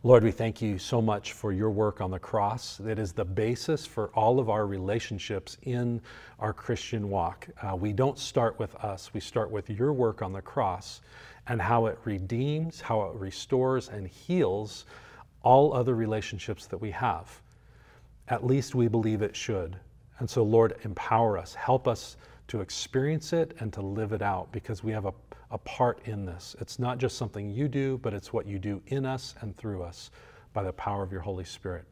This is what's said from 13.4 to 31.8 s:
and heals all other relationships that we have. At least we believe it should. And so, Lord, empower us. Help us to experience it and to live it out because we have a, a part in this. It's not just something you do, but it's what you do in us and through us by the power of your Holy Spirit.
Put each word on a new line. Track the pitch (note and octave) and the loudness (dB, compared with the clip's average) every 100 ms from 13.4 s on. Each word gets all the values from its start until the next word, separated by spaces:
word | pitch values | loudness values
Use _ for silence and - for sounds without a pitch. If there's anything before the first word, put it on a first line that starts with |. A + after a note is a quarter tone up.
| - B2+ C3 C3 - | -2 2 2 0 -2
and | G#2 F#2 | -10 -10
heals | - - F3+ A2+ G2+ A2 - - - - - - - | -12 -2 2 2 0 -4 -12 -16 -20 -20 -20 -20 0
all | A#2+ C3 D3 | 8 10 8
other | C3+ B2 A#2 | 4 2 2
relationships | A2 G#2+ G2 F#2+ - G#2 - | 2 0 -4 -8 -8 -8 -8
that | F#2 | -8
we | G#2+ | -6
have. | F2+ A#2+ E2 - - - - - - - - - - - | -2 -2 -2 -6 -20 -20 -20 -20 -20 -20 -20 -20 -20 -4
At | A#2+ B2 | -2 2
least | C3+ B2+ B2+ | 2 2 2
we | A#2 | 4
believe | A2+ A2 G#2+ | 4 2 2
it | G#2 - | -2 -2
should. | - G2+ E2+ F#2 - - - - | -2 -2 -2 -8 -14 -20 -20 -8
And | A#2 | -2
so, | - | 2
Lord, | G#2+ A2+ A2+ - | 6 8 8 4
empower | A2 F2+ - A2+ A#2 F#2+ | -8 -6 2 4 4 2
us. | E2 - | -4 -6
Help | - B2+ C3 | 2 2 4
us | A2 - - - - - | -2 -6 -18 -20 -20 -8
to | A2+ | -6
experience | F#2+ - - C3 C#3+ D#3 D#3 | -6 -8 -2 0 2 0 0
it | E3+ D#3+ - | 0 0 -2
and | A2 | -8
to | G#2+ | -6
live | G2 G2+ G#2+ | -6 -4 -2
it | G#2+ | 0
out | G2+ F#2 F2 | 0 -2 -4
because | G#2+ - G#2 | -8 -6 -6
we | G#2+ | -4
have | A2 G2+ | -2 -4
a, | - - - - | -6 -18 -20 -12
a | G#2+ | -10
part | - - B2 - - | -10 2 2 2 -6
in | G#2 F#2+ | -6 -6
this. | F2 - - | -10 -14 -12
It's | - - | -10 -4
not | B2 B2 | -4 0
just | B2 - | -2 -2
something | A2+ G#2 G#2 | -6 -6 -6
you | G#2 D3 | -2 -2
do, | C#3 C3+ B2+ | 0 -2 -2
but | A#2+ | -4
it's | G2+ - | -6 -4
what | A2+ G2+ | -4 -4
you | G2+ | -6
do | G2+ G2 - | -4 -6 -4
in | C3+ C3 | -4 -2
us | C3 - - | -4 -8 -12
and | A2 F#2 | -12 -8
through | A2 G2 | -8 -6
us | E2+ - - - - - - | -8 -12 -20 -20 -20 -20 -8
by | F#2+ | -4
the | F#2 | -4
power | - G2+ G2+ | -4 -4 -2
of | F#2+ | -4
your | F#2+ | -6
Holy | F2+ F#2 | -6 -6
Spirit. | F2 - F#2+ E2+ | -8 -10 -8 -10